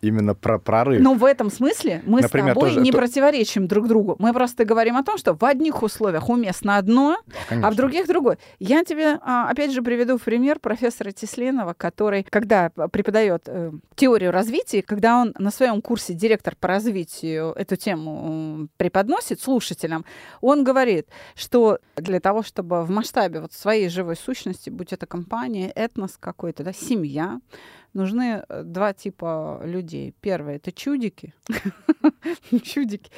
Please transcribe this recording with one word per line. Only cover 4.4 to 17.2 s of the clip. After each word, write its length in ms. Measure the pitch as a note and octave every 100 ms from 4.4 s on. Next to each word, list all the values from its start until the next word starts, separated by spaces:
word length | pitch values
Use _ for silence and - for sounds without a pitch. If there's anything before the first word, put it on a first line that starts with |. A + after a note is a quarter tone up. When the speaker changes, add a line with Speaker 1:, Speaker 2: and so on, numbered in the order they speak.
| B3 -
Speaker 2:
говорим 320 | A3 A3+ A3+ A#3+
о 80 |
том, 140 | C#4 G#4+
что 160 | -
в 100 | D#3+
одних 380 | A#3 C#4 D#4 -
условиях 480 | A3 - G#3+ D#3+ -
уместно 480 | A#3+ A3 F3+ G#3 G3+
одно, 400 | F#3+ A#3 C#4+ F#4 -
Speaker 1:
Да, 80 | -
Speaker 2:
а 20 | -
в 40 |
Speaker 1:
конечно. 260 | A#2 G3 G#3+
Speaker 2:
других 320 | C4+ D4+ F#4
другое. 300 | F4 C4 F3+ - _
Я 240 | F#3+ C#4+
тебе, 340 | F4 D4+ D#4 D4
а, 260 | - B3 A#3+
опять 220 | B3 D4
же 100 | C4
приведу 380 | A#3+ A#3+ A#3+ B3+
в 20 |
пример 380 | - A#3 C4 D4+
профессора 520 | - A3 B3+ - G3
Тесленова, 640 | G3 A3 - B3 C4+ F#3+
который, 500 | F3 F3 - G#3+ G3+ G3
когда 400 | G#3 G#3 G#3 E3+
п-, 180 | - D#3
преподаёт, 520 | F#3+ G3+ G#3+ G#3+ E3+ -
э, 240 | D3+ E3+ D3+ _ -
теорию 360 | C4 A3+ F3+
развития, 520 | F3 A3 C4+ B4+ G#3
когда 360 | - G#3 A3+ A#3+
он 140 | A#3 -
на 100 | G3
своём 320 | - C4 G#3
курсе 320 | - A#3 -
"Директор 420 | E3+ G#3+ G#3+ - -
по 120 | F#3
развитию" 840 | F#3+ A3 F#3+ E3 -